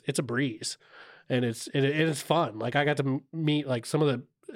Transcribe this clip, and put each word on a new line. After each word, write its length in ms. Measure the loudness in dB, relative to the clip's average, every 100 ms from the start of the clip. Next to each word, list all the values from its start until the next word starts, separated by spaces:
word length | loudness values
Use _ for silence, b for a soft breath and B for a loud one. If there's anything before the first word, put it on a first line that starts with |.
| -4
it's 140 | -2
a 40 |
breeze. 540 | -2 0 0 -2 -8 -10 B B B B B
And 140 | 0 0
it's, 220 | -2 -4
and 120 | 0 2
it, 100 | 2
and 140 | 2
it's 120 | 0
fun. 360 | 0 2 2 -2
Like, 160 | -2 0
I 100 | 2
got 120 | 2
to 60 |
m-, 180 | 0 -2 -4
meet, 340 | -2 2 2 0
like, 180 | -2 0
some 160 | 2
of 60 | 2
the, 160 | 2 -4 _ -14